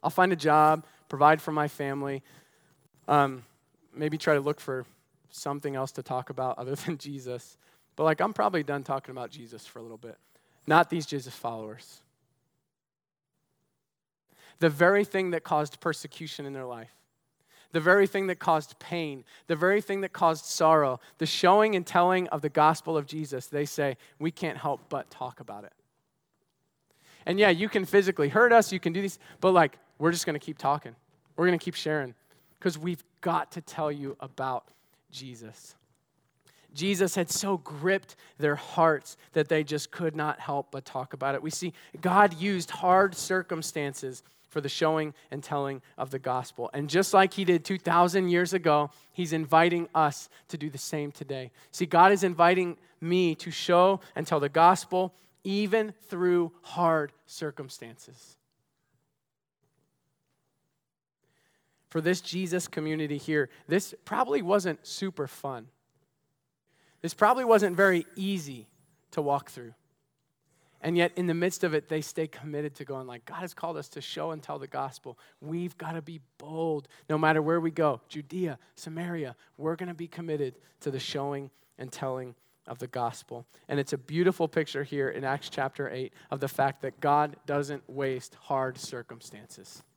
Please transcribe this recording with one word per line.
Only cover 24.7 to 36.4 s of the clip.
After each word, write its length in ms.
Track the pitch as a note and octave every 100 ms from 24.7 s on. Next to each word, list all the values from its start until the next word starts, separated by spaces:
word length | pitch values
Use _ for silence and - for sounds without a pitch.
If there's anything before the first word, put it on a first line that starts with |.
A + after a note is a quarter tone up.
| C#3 -
but 220 | C#3+ -
talk 300 | - B2+ -
about 240 | A#2 G#2
it." 100 | G#2 _ _ _ _ _ _ _ _ _ _ _ _ _ _ - -
And 120 | F#3
yeah, 120 | G#3
you 180 | E3+ G#3
can 160 | G#3+
physically 460 | F#3 G3+ F#3+ F#3 C#3+
hurt 200 | G#3 A#3+
us, 220 | A#3 G#3+
you 80 | F#3+
can 140 | F3
do 80 | E3
these, 160 | G3 - - -
but, 100 | F#3
like, 260 | F#3 D3+ - _ _
we're 120 | D#3
just 140 | E3+
gonna 140 | - D3
keep 180 | - D3+
talking. 400 | C3+ C#3+ B2 A#2 _ _ _ -
We're 100 | F3
gonna 120 | E3+
keep 180 | - -
sharing 380 | - D3+ C3 - _ _ _ _
'cause 160 | F#3 D#3
we've 260 | E3 E3+ - _
got 320 | F3+ E3 D#3
to 80 | -
tell 280 | D#3 - D3+
you 260 | D3 C#3 -
about 480 | C#3 B2+ C3 B2+ _ _ _ _ _
Jesus. 680 | C3 C3 A#2+ A2+ A2+ - - _ _ _ _ _ _